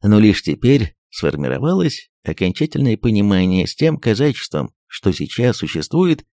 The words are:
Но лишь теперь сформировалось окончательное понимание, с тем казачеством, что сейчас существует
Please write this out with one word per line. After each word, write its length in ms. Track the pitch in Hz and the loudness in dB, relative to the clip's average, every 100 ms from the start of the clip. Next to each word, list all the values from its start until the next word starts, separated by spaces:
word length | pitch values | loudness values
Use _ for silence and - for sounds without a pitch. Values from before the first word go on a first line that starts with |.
Но 160 | 104 107 | 4 6
лишь 240 | 107 95 | 6 4
теперь 520 | - 76 120 139 104 _ _ | -2 -2 2 2 0 _ _
сформировалось 1000 | - 78 73 67 65 147 190 170 - - _ | -4 -4 -2 -4 -2 -2 0 -2 -4 -18 _
окончательное 720 | - 80 92 - 156 - 135 110 | -10 -4 -4 -2 -4 0 0 0
понимание, 680 | 117 107 101 95 92 92 - | 0 2 2 2 2 0 -2
с 100 | - | 0
тем 220 | 156 151 | -2 0
казачеством, 760 | - 101 147 - - 78 65 _ _ | 0 0 0 -2 -6 -6 -8 _ _
что 240 | - - | -4 -2
сейчас 460 | 85 73 - 123 110 | -2 -6 -2 0 0
существует 680 | 82 82 73 151 180 156 - | -4 -6 -4 0 0 0 -4